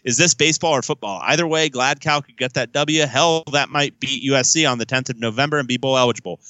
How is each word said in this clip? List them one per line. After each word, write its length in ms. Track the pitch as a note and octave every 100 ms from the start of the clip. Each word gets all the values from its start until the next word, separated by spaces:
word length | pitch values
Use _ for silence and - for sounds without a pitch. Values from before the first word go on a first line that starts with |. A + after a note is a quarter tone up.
Is 140 | B2+ A#2+
this 180 | F3
baseball 380 | - D3+ D#3 E3
or 100 | C3+
football? 380 | - D3+ G#2 F#2
Either 240 | G2+ D3 E3+
way, 220 | D#3+ D#3
glad 320 | B2+ C3 D3
Cal 200 | D3+ D3
could 160 | - -
get 180 | B2+
that 180 | C#3+ A#2+
W. 340 | D3 D3+ D#3 C#3
Hell, 380 | C3+ E3+ D#3+ -
that 160 | C#3+ C3+
might 320 | C#3+ C#3+ -
beat 240 | C3+ C3+
U 100 | C3+
S 160 | C3+ B2+
C 160 | D#3+ D3
on 120 | A#2+
the 80 | A2+
tenth 220 | C3 B2
of 120 | A#2
November 400 | A2+ A2+ C#3+ D3
and 80 | B2
be 80 | B2
bowl 200 | C3+ C3
eligible. 440 | B2 G#2+ F2+ E2